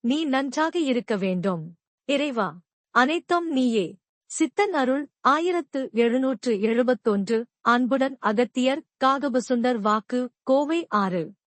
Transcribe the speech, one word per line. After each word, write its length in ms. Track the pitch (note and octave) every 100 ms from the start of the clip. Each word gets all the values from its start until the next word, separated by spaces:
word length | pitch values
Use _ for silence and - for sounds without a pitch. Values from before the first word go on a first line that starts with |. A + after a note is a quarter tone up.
நீ 140 | A#3+ D4 D#4+
நன்றாக 500 | C4 C#4 C#4 D#4+ F4
இருக்க 340 | C#4+ A#3+ - G#3+
வேண்டும். 480 | F#3+ F#3 F#3+ F3 D#3+ E3+ _ _ -
இறைவா, 400 | C#4 D4 A#3 F#3 E3+ _ _ _ A3+
அனைத்தும் 540 | C4 E4 - F4 E4+
நீயே. 360 | C4+ B3+ A3+ E3 - _ _ _
சித்தன் 420 | - D#4 - G#4
அருள், 300 | D#4 B3+ C4+ C#4+ _
ஆயிரத்து 580 | B3+ D4+ F4 F4 C#4+ C4+ C4
எழுநூற்று 580 | A3 A#3 B3 C4 B3 B3 G#3
எழுபத்தொன்று. 760 | G#3+ A#3 B3 B3 A#3 G3+ F#3+ A3+ A#3+ _
அன்புடன் 540 | - A#3+ B3 C4 C4+ C4+
அகத்தியர், 600 | G3+ A3 G#3+ - B3+ C#4+ - _
காகபசுந்தர் 800 | C4 C#4 C#4+ A#3+ - B3 B3 A#3+
வாக்கு, 400 | G#3 G#3+ - B3 B3 _
கோவை 360 | - C4+ D4 E4 E4
ஆறு. 300 | G#3 F#3+ F3 D#3+ -